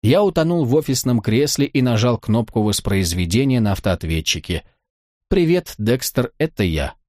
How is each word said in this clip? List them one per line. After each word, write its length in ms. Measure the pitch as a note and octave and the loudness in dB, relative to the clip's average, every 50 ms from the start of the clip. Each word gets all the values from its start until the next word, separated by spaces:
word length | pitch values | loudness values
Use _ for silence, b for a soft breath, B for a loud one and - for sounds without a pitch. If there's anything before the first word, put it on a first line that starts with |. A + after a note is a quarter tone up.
| - | 2
Я 160 | G#2+ C#3 F#3+ | 2 2 4
утонул 440 | G#3 G3 E3 E3+ D#3+ E3 F3 E3+ D3 | 2 2 0 0 0 0 0 0 0
в 100 | A#2 B2+ | 2 0
офисном 440 | D#3 D3 - C3 B2 - C3 B2 A#2 | 0 0 0 -4 -2 0 0 -2 0
кресле 460 | G2+ G#2+ G#2+ A#2+ C#3+ C#3+ - - C#3+ | 0 0 0 0 0 0 0 -2 -2
и 160 | D3 _ C#3 | -2 _ 0
нажал 380 | B2+ B2+ A#2+ G#2+ G#2+ B2 A#2+ A2 | 0 2 2 2 2 0 0 -2
кнопку 420 | - - A2 A#2 A2+ - - A2+ | -2 0 0 0 0 -2 -2 0
воспроизведения 960 | G#2+ G#2+ G2+ - - - G2 G2 F#2+ E2 F2 F#2 F2+ E2+ F2+ A#2 C#3 C3+ B2+ B2 | 0 0 -2 -2 -2 -2 0 0 0 0 -2 -2 -2 0 2 2 2 2 2 2
на 120 | A2 G#2 | 2 0
автоответчике. 920 | G2 - - G#2 F2+ E2 - D#2+ E2 D#2+ D#2 - - E2 - - F2+ D#2 - _ _ _ _ _ _ _ _ _ _ _ _ _ | 0 0 0 -2 -2 -2 -2 -4 -4 -2 -2 -2 -4 -4 -4 -4 -6 -6 -6 _ _ _ _ _ _ _ _ _ _ _ _ _
«Привет, 440 | G#3 F#3+ F3 D#3+ F3 F3+ E3+ - - - | 0 2 2 2 2 0 0 -4 -10 -4
Декстер, 520 | G#2 G#2+ A#2+ B2+ - - - - A#2+ - _ | 0 0 0 0 -2 -4 -2 -2 -2 -2 _
это 260 | _ D3+ D#3 - - G#2 | _ -4 -4 -2 -2 0
я». 300 | F2+ D#2+ D2+ C#2 C#2 - _ _ | 0 0 0 -2 -4 -8 _ _